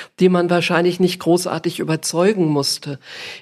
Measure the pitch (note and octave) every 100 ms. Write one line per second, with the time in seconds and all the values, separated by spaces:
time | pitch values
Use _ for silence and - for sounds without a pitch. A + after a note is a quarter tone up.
0 | - - F3+ F3+ F3 F3 E3+ E3+ F3 F3
1 | F3+ - D#3+ F3 F3+ D#3+ E3+ - D#3 D#3+
2 | - E3 F#3+ G#3 D#3+ D3 C#3 - D3 C#3
3 | - - - -